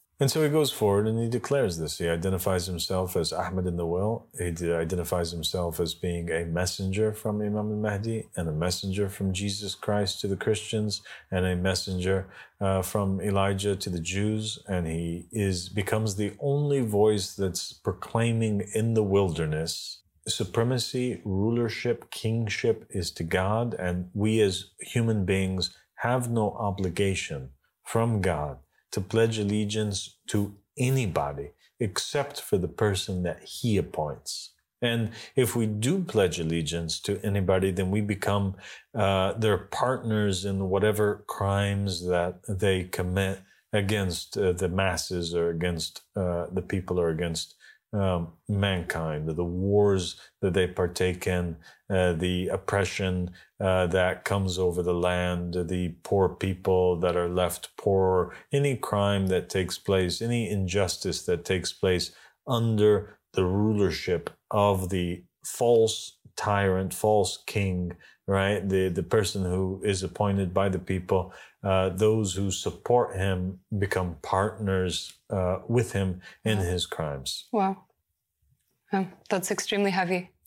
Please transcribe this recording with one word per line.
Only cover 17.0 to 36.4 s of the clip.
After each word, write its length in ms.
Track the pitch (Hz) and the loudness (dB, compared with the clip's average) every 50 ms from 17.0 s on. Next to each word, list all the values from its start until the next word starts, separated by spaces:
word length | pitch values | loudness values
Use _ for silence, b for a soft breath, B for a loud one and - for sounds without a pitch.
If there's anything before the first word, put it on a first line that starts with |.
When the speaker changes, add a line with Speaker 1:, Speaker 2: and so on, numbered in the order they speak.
| 107 107 107 101 92 - - | 6 6 4 2 -2 -6 -4
Speaker 1:
that's 400 | - 98 92 - - - - - | -2 -2 -2 -2 -4 -8 -8 -12
proclaiming 920 | - - 101 90 - - - - 113 117 117 113 113 113 110 104 101 - - - | -6 -4 -6 -4 -4 -8 -4 0 2 2 2 2 2 2 2 0 0 -2 -2 -2
in 200 | 110 113 117 113 | 0 0 2 2
the 80 | 110 107 | 2 4
wilderness, 1000 | 95 98 101 98 90 78 82 80 76 78 78 82 80 - - - - - - _ _ _ _ - | 4 4 4 4 4 2 0 -2 0 0 -2 -2 -4 -6 -8 -8 -12 -14 -16 _ _ _ _ -8
"Supremacy, 920 | - - - 104 95 - 117 117 123 131 120 - - - 127 123 127 101 - - | -6 -4 -4 -4 -2 0 0 0 2 0 -2 -2 -4 -4 -2 -2 -2 -4 -4 -4
rulership, 840 | 107 95 95 104 113 117 120 117 110 - - - 120 117 - - - | -4 -2 0 0 2 2 0 0 -2 -2 -4 -2 -2 -2 -2 -4 -14
kingship 760 | - - - 110 113 117 113 104 - - - 117 110 - - - | -14 -6 -2 -2 0 0 -2 -2 -4 -2 0 0 0 0 -4 -8
is 220 | - 98 85 - | -6 -4 -4 -4
to 120 | - - 82 | -4 -6 -6
God, 520 | 80 92 92 92 98 107 113 120 120 - | -2 0 0 2 2 0 0 0 -2 -4
and 340 | - 90 90 90 90 90 - - | -4 -2 -2 -2 -2 -4 -6 -4
we 260 | 104 101 107 113 113 | 0 0 2 4 4
as 300 | 104 98 92 - - - _ _ | 4 4 2 -2 -8 -12 _ _
human 460 | - - - 123 113 113 110 104 92 | -16 -4 -2 0 2 2 2 0 2
beings 500 | 92 95 95 95 92 95 92 85 - B B B B B | 2 2 2 2 0 0 -2 -4 -4 B B B B B
have 340 | - - 120 127 127 123 117 | -4 -2 0 0 0 0 0
no 220 | 117 117 107 101 - | 0 0 0 0 0
obligation 1000 | - 110 101 95 98 95 90 85 104 101 98 92 - - - 78 69 65 65 - _ _ _ _ _ _ | -2 -4 -4 -2 -2 -2 -2 0 0 0 0 0 -2 -4 -6 -8 -8 -10 -12 -16 _ _ _ _ _ _
from 380 | - - 113 117 120 113 101 90 | -2 0 0 2 2 2 2 2
God 340 | 95 82 73 76 73 65 - - _ _ _ _ _ - | 0 0 0 -2 -6 -8 -12 -18 _ _ _ _ _ -6
to 80 | 104 | -6
pledge 360 | 95 - - 113 113 113 110 | -4 0 4 4 4 4 4
allegiance 800 | 110 104 101 107 107 107 104 107 107 107 104 98 - - - - _ _ | 0 0 0 2 0 0 0 -2 -2 -2 -2 -2 -4 -6 -10 -16 _ _
to 280 | - - 101 101 101 - - _ _ _ - | -2 0 0 0 0 -6 -14 _ _ _ -2
anybody 720 | 127 127 135 131 120 90 78 80 71 71 71 69 71 - - b b b b - | 0 2 2 2 0 0 0 0 -2 -2 -4 -8 -10 -12 -12 b b b b -4
except 640 | 120 95 - - - - - 143 139 143 - - | -4 -4 -2 -4 -6 -2 -2 -2 -2 -2 -6 -12
for 160 | - - 107 | -4 0 0
the 120 | 92 90 80 | 0 0 -2
person 560 | - - 110 104 98 95 - - 95 90 87 | 0 0 2 2 2 0 -2 -4 -4 -2 -2
that 180 | 85 - - - | -2 -4 -6 -10
he 340 | - - - - 120 104 | -14 -14 -4 0 2 2
appoints." 800 | 92 80 - - - 76 73 69 - - - - - - - _ _ _ _ _ - | 2 0 0 -4 -4 -4 -4 -6 -8 -10 -12 -12 -12 -12 -16 _ _ _ _ _ -4
And 300 | 123 120 117 117 113 107 B B B B B | -2 -2 0 0 -2 -4 B B B B B
if 200 | 135 123 - - | 0 2 2 2
we 120 | 120 113 | 0 0
do 360 | 110 104 104 113 131 185 196 175 | 0 0 0 0 0 0 0 -2
pledge 360 | - - 107 95 85 78 87 | 0 2 4 4 4 2 0